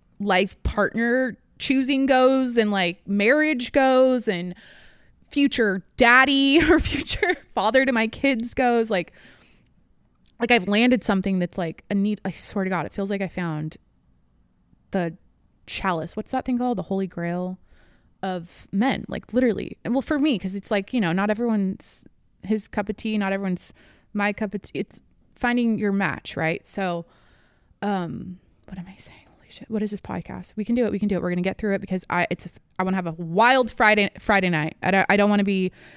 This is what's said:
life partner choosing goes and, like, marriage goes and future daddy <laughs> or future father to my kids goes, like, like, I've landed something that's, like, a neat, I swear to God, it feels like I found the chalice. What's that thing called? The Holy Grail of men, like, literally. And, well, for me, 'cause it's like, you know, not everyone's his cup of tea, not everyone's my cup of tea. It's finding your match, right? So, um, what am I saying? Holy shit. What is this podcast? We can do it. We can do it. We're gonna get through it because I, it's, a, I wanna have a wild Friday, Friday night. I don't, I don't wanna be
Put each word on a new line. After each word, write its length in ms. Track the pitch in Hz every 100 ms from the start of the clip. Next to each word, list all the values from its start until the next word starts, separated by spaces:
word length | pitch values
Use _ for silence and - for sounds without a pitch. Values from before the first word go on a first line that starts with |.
| _ -
life 420 | 202 185 196 -
partner 760 | - - 202 - 233 254 262 - _ -
choosing 480 | - 269 262 277 269
goes 500 | 262 254 269 254 233
and, 120 | 214
like, 360 | 202 175 175 -
marriage 680 | 202 202 294 302 240 240
goes 560 | 294 262 254 262 254 220
and 260 | 180 180 175 - - - _ _ _ _
future 540 | - 277 - 214 190 - -
daddy 640 | 262 247 262 277 277 285
<laughs> 60 | 311
or 80 | 311
future 580 | - 277 - - 359 359 -
father 300 | - 202 247
to 80 | 262
my 140 | 233 226
kids 480 | - 277 247 240
goes, 360 | - 247 233 226
like, 220 | 196 165 - - - _ _ _ _ _ _ _ _ _ -
like, 100 | 233
I've 180 | 240 180
landed 360 | 202 247 247
something 340 | - 190 190 185
that's, 180 | 175 -
like, 280 | 170 - -
a 40 |
neat, 260 | 202 202 208
I 60 | 190
swear 340 | - - 214
to 60 | 185
God, 140 | 180
it 80 | 147
feels 180 | - 196
like 120 | 202
I 60 | 190
found 480 | - 175 156 156 - _ _ _ _ _ _ _ _ _ _ _
the 260 | 196 170 165 _ _ _ _ -
chalice. 480 | - 196 165 170
What's 180 | - -
that 120 | 254
thing 140 | - 247
called? 180 | 247 220
The 40 |
Holy 240 | 170 196 190
Grail 520 | - 170 175 180 185 _ - _ _ _ _
of 460 | 196 185 170 - -
men, 340 | 196 254 - -
like, 240 | - -
literally. 460 | 226 254 202 - -
And, 120 | -
well, 80 | 247
for 160 | - 302
me, 200 | 302 214
'cause 160 | 190
it's 160 | 196 -
like, 220 | 208 196
you 80 | 254
know, 120 | 185
not 180 | 175 208
everyone's 720 | 214 240 220 190 - - - - _ _ _
his 260 | 185 220 -
cup 200 | - 202
of 80 | 208
tea, 220 | 220 214
not 140 | 196
everyone's 400 | 196 196 180 - - _ _ _
my 200 | 208 208
cup 220 | 202 214
of 80 | 202
tea. 160 | - -
It's 220 | 196 - _ _ _
finding 440 | - 240 240 240 208
your 120 | 208
match, 460 | 196 180 - - -
right? 300 | 160 170 -
So, 400 | - 190 170 170 _ _ _ _ _ _ _
um, 560 | 202 185 170 - 175 180 _ _ -
what 120 | 190
am 80 | 175
I 80 | -
saying? 300 | - - _
Holy 240 | _ _
shit. 180 | - -
What 140 | 220
is 80 | 208
this 100 | 208
podcast? 520 | - 175 - 190 180
We 100 | -
can 100 | 208
do 120 | 240 226
it. 60 |
We 60 | 196
can 100 | 202
do 80 | 185
it. 60 |
We're 80 | 180
gonna 120 | 175
get 160 | 180 185
through 160 | 214
it 60 | 196
because 260 | - 185 -
I, 180 | 175 175
it's, 160 | 175 -
a, 40 | - _ -
I 60 |
wanna 120 | 185 190
have 100 | 175
a 60 |
wild 580 | 160 170 175 233 262 233
Friday, 400 | - 214 214 202 -
Friday 320 | - 202 180
night. 260 | 165 151 -
I 80 | -
don't, 140 | 190 185
I 80 | 202
don't 140 | 208
wanna 140 | 208
be 280 | 196 190 185 - -